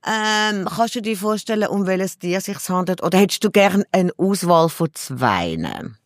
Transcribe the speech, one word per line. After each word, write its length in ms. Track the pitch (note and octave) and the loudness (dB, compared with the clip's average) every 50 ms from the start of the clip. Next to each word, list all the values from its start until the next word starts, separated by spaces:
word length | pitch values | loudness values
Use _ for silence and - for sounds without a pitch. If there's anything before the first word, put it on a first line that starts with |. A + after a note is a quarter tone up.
| - | -4
ähm, 640 | - A3 A3 G#3+ G#3+ G#3+ G#3+ G#3+ G#3+ G#3+ G3+ F#3 - | -4 -2 -2 0 0 0 2 0 0 -2 -2 -4 -4
kannst 260 | - - A#3 A3+ - | 0 -2 -2 -2 -2
du 40 | B3 | -6
dir 160 | G#3 A3 A3 | -4 -4 -4
vorstellen, 520 | F#3 G3 G#3+ G#3+ G#3 - - A3 G#3+ G#3 - | -2 -2 -2 -2 -2 -2 -4 -2 -2 0 0
um 180 | - G3+ G3 | 0 -2 0
welches 320 | F#3 F#3+ F3+ F#3+ F#3 - _ | 0 0 -2 -2 -4 -6 _
Tier 240 | - F3+ F3 F#3+ | -6 -4 -4 -4
sich's 260 | F#3 - G3+ C#3+ - - | -4 -6 -10 -10 -6 -4
handelt? 340 | F#3 F#3 F3+ E3+ F#3 F3 | -2 -2 0 -2 -4 -2
Oder 140 | - E3+ F3+ F#3 | -2 2 4 4
hättest 240 | G3+ F#3+ - - - | 4 4 2 -2 -2
du 60 | G#3 | 2
gern 320 | - G#3 G3 G3 F#3 G3 G3+ _ | 4 6 4 6 4 0 0 _
eine 200 | - F#3+ F3+ F3+ - - | 2 2 2 2 0 0
Auswahl 500 | F3 F#3+ G3+ F#3+ - F3 F3 E3 D#3+ E3 | 0 0 0 0 2 4 4 6 4 4
von 220 | - - E3 D#3 | 2 -2 -4 -4
zweien? 1040 | _ - - - C3 B2 B2+ A#2 G2 F#2 F2 E2+ E2 E2 D#2+ D2 - - - - A2 _ _ | _ -10 -12 -10 -6 0 2 2 2 2 0 -2 -4 -4 -4 -6 -6 -10 -12 -12 -14 _ _